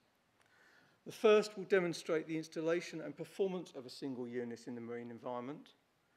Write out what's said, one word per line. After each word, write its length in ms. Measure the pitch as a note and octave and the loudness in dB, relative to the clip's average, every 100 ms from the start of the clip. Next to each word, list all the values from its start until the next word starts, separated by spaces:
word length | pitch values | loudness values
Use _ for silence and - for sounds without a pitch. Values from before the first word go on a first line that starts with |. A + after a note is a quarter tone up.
| _ _ _ _ _ _ - - - _ - | _ _ _ _ _ _ -20 -20 -20 _ -16
The 80 | |
first 420 | - A3 G#3+ G#3 - | 4 8 8 6 -4
will 80 | |
demonstrate 640 | F3 G3 F3 D#3+ - D#3+ D#3 | 4 4 4 -2 0 0 0
the 80 | D#3+ | -4
installation 640 | D#3+ E3+ D#3+ F3 E3+ E3 | -4 -2 2 2 0 -8
and 160 | D#3 C#3+ | -8 -8
performance 560 | D#3 - F#3+ F3+ D#3+ | -10 -2 0 0 -6
of 120 | C#3 B2 | -10 -12
a 40 | |
single 380 | - C#3 B2 A#2+ | -8 -6 -4 -4
unit 400 | A#2+ A#2+ A2+ - | -4 -4 -6 -8
in 80 | A#2+ | -8
the 60 | |
marine 280 | A#2 A#2+ A#2+ | -6 -8 -8
environment. 600 | A#2 B2+ B2 B2 D#3 - - _ _ _ | -10 -6 -6 -6 -8 -12 -20 _ _ _